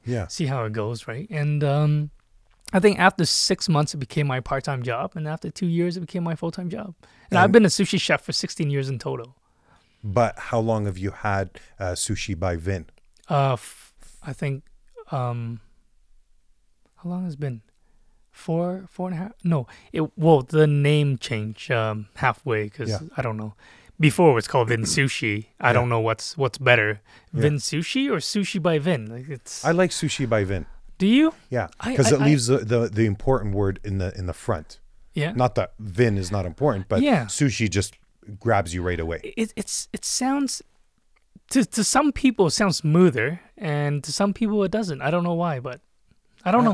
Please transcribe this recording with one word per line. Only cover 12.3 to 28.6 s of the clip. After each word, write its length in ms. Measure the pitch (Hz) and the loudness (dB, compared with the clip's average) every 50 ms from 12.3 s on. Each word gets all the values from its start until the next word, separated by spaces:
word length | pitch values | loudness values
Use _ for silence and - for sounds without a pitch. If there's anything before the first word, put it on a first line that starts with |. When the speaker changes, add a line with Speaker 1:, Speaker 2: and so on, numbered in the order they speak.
| 98 80 | -6 -4
Speaker 1:
by 180 | 92 92 87 | -2 -2 -2
Vin? 300 | 85 80 95 98 92 78 - - _ _ _ _ _ _ - | -2 -4 -4 -6 -6 -6 -12 -20 _ _ _ _ _ _ -2
Speaker 2:
Uh, 260 | 170 143 139 135 127 | 0 0 0 0 0
f-, 380 | 117 - - - - - - _ - - - - - - | -4 -6 -12 -18 -20 -20 -20 _ -20 -20 -20 -20 -18 -14
I 100 | - 135 | -14 -10
think, 320 | - 165 143 139 135 - _ - - _ _ _ 494 440 - | -8 -6 -6 -6 -8 -10 _ -20 -20 _ _ _ -20 -14 -8
um, 500 | - 135 123 123 120 120 117 117 117 113 - - _ _ _ _ _ _ _ _ _ _ _ _ _ _ _ _ _ _ _ _ _ _ _ _ _ | -6 -6 -4 -4 -6 -6 -8 -8 -10 -12 -14 -20 _ _ _ _ _ _ _ _ _ _ _ _ _ _ _ _ _ _ _ _ _ _ _ _ _
how 140 | _ - 175 | _ -10 -8
long 140 | 180 180 185 | -6 -6 -6
has 100 | 180 151 | -6 -6
it 60 | 139 | -6
been? 200 | 147 139 123 110 - _ _ _ _ _ _ _ _ _ _ _ _ _ | -8 -8 -8 -10 -14 _ _ _ _ _ _ _ _ _ _ _ _ _
Four, 560 | _ - - - 160 165 175 180 180 190 190 175 | _ -12 -6 -4 -2 -2 -2 -2 -4 -6 -10 -12
four 200 | _ - 185 185 | _ -8 -6 -6
and 80 | 185 | -4
a 20 | 160 | -6
half? 140 | 185 208 - _ - | -6 -8 -8 _ 0
No, 220 | 175 165 143 120 - - - - - - | 0 0 0 0 -4 -10 -20 -18 -8 -4
it, 240 | 160 156 147 - | -4 -4 -4 -2
well, 240 | - 156 160 160 143 127 | 2 4 6 6 6 4
the 240 | - 160 156 151 | 4 4 4 6
name 520 | 151 147 143 143 143 151 151 147 143 135 120 | 6 4 4 4 4 4 4 2 2 0 -2
changed, 520 | - - - 110 107 107 104 - - - 131 | -4 -6 -6 -4 -4 -6 -8 -8 -6 -2 -2
um, 340 | 117 110 110 107 107 104 - - | 0 0 0 -2 -4 -8 -12 -6
halfway, 520 | - - 127 117 - - 143 117 107 104 107 | -2 -2 -2 -2 -2 -2 -2 -2 -2 -2 -4
'cause 180 | - - 117 110 | -6 -8 -6 -4
Speaker 1:
Yeah. 120 | 107 98 156 160 - | -4 -4 -6 -8 -8
Speaker 2:
I 40 | - 127 | -6 -6
don't 140 | 120 110 | -4 -4
know. 180 | 107 107 107 104 _ - - - - _ _ _ - | -6 -8 -10 -12 _ -20 -20 -20 -20 _ _ _ 2
Before 320 | 156 151 - - 180 160 | 4 4 6 6 6 6
it 40 | 131 | 6
was 120 | 113 107 - | 6 2 0
called 200 | - 139 120 113 | 2 2 2 2
Vin 140 | 120 113 113 | 2 0 0
Sushi. 640 | 90 - - 139 131 - - - 113 104 104 113 _ _ - | 0 0 0 0 0 0 -2 -2 -2 -2 -4 -6 _ _ -2
I 80 | - 123 | 2 2
Speaker 1:
Yeah. 40 | 123 | 4
Speaker 2:
don't 140 | 127 123 123 | 4 2 2
know 100 | 120 113 | 0 0
what's, 380 | 110 113 113 - - - - - | 0 0 -2 -4 -6 -8 -4 -2
what's 180 | 135 123 - | -2 -4 -2
better, 440 | - 135 123 123 117 107 107 107 101 _ _ - - _ _ - | 0 4 4 6 6 4 2 -2 -6 _ _ -20 -20 _ _ -2
Speaker 1:
Yeah. 60 | 147 139 | 0 2
Speaker 2:
Vin 120 | 151 147 | 2 2
Sushi 520 | 143 - - - 147 170 - - 262 269 277 | 0 -4 -4 -4 -4 -4 -2 -2 -2 0 0
or 100 | 240 165 | -2 -2
Sushi 440 | - - - 208 196 - - 196 | -2 -2 -2 -2 -2 -2 -2 -2